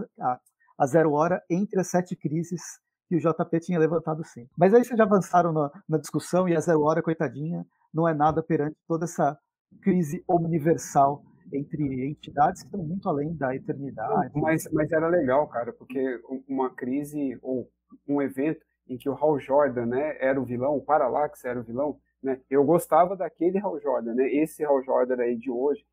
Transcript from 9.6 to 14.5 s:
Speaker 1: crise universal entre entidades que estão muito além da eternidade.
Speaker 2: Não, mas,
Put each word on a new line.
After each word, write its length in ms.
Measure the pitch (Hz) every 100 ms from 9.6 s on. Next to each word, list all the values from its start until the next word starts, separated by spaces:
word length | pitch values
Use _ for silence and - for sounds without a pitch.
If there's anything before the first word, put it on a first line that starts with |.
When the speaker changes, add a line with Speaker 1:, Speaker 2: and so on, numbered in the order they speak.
| _ -
Speaker 1:
crise 420 | 196 185 151 180 -
universal 960 | 175 165 160 151 160 - 147 139 143 - _ -
entre 580 | 139 147 151 143 131 135
entidades 540 | 151 - 143 156 190
que 60 | -
estão 140 | 202
muito 240 | 156 190 190
além 280 | 143 147 160
da 200 | 135 131
eternidade. 760 | - 135 139 117 113 147 131
Speaker 2:
Não, 80 | 147
mas, 260 | 156